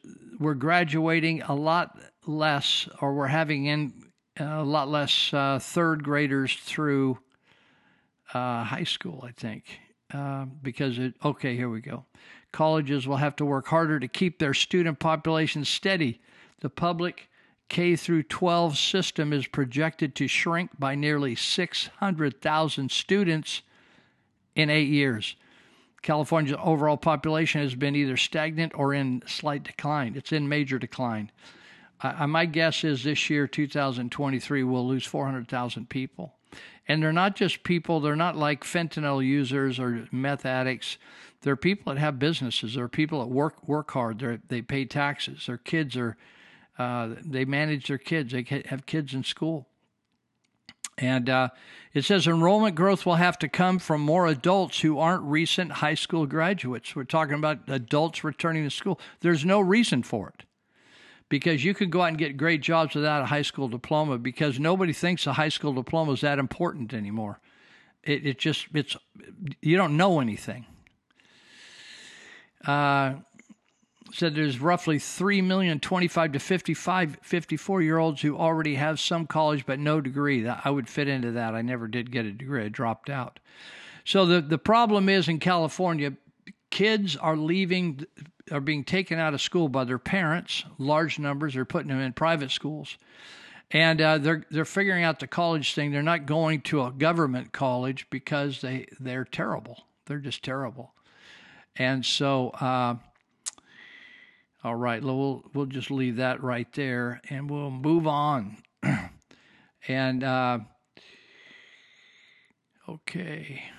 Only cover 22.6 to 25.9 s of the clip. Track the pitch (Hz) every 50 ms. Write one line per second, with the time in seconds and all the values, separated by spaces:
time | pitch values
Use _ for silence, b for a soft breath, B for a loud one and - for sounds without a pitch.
22.6 | 160 151 - - 135 127 - - - - 190 202 202 170 160 156 - - - -
23.6 | b b b b b b b b b b b b b b b b _ _ _ -
24.6 | 156 147 151 156 151 139 147 143 143 135 120 110 104 - - b b b b b
25.6 | b b b b b b